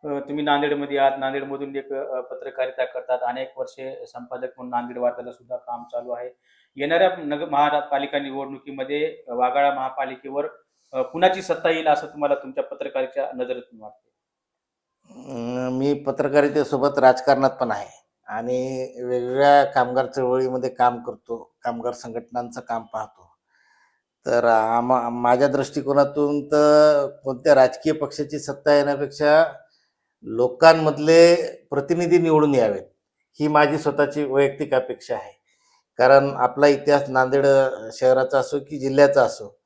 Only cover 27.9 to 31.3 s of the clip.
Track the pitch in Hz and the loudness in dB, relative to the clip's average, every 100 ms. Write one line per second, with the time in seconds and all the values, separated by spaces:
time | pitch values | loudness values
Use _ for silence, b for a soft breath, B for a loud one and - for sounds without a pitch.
27.9 | 156 147 - 143 147 143 135 - 147 143 | -2 -4 -8 -8 -8 -10 -6 2 2 2
28.9 | 143 143 - 147 151 160 - _ _ _ | -2 -6 -2 2 4 4 -2 _ _ _
29.9 | _ _ _ 113 113 127 - 160 160 156 | _ _ _ -10 -2 -2 6 6 6 2
30.9 | 147 151 165 170 | 0 4 8 8